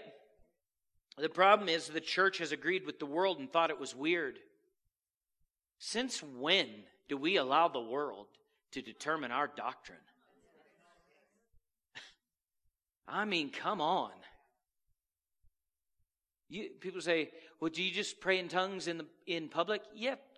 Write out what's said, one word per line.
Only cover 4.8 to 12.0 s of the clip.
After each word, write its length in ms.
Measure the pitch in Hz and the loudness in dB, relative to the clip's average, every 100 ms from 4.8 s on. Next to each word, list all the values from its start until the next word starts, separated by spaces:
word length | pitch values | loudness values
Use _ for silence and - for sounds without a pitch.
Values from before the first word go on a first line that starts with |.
| _ _ _ _ _ _ _ _ _ _ | _ _ _ _ _ _ _ _ _ _
Since 420 | - 220 254 - | -6 -4 -2 -6
when 460 | 151 123 147 190 123 107 - _ - | -10 -6 2 2 2 -6 -20 _ -6
do 60 | 139 | -2
we 180 | 156 190 | 2 2
allow 320 | 131 147 170 | 4 4 4
the 140 | 135 | 2
world 460 | 113 135 143 98 101 _ _ _ _ | -2 -4 -4 -8 -16 _ _ _ _
to 100 | 135 | -12
determine 500 | 110 101 147 160 123 | -12 -8 -4 -2 -2
our 160 | 127 143 | -2 -2
doctrine? 500 | 120 113 - - 82 _ _ _ _ _ _ _ _ _ _ _ _ _ _ _ - _ _ _ | -4 -8 -8 -14 -20 _ _ _ _ _ _ _ _ _ _ _ _ _ _ _ -20 _ _ _
<laughs> 1120 | - | -20